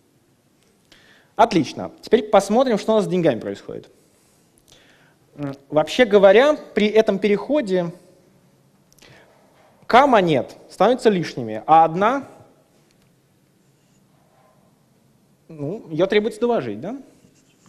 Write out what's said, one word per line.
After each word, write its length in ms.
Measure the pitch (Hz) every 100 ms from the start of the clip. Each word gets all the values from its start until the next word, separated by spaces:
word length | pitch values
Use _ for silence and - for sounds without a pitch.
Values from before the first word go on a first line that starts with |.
| _ _ _ _ _ _ _ _ _ - _ _ _ -
Отлично. 540 | 226 180 139 117 90 -
Теперь 220 | - 226
посмотрим, 560 | - 196 190 220 262 202
что 140 | -
у 40 | 220
нас 80 |
с 40 | 175
деньгами 320 | 180 160 110
происходит. 500 | 101 98 - - - _ _ _ _ _ _ _ _ _ _ _ _ _ _ -
М, 160 | 143 135 _
вообще 360 | 147 151 - 240
говоря, 500 | 202 196 202 285 302 -
при 120 | - 208
этом 320 | 214 220 196
переходе 760 | 208 202 - 302 214 185 170 - _ _ _ _ _ _ _ _ _ _ - _ _ _ _ _ _ _ -
k 200 | 233 277
монет 500 | 226 175 139 - - -
становятся 400 | - 196 254 233
лишними, 520 | 185 147 - 113 110 -
а 180 | 160
одна, 420 | 160 165 214 277 - - _ _ _ _ _ _ _ _ _ _ _ _ _ _ _ _ _ _ _ _ _ _ _ _ _ _ _ _ _ _ _
ну, 380 | 160 143 220 -
её 160 | 156 190
требуется 340 | 208 214 214
доложить, 400 | 240 226 123 104
да? 160 | 165 269 - _ _ _ _ _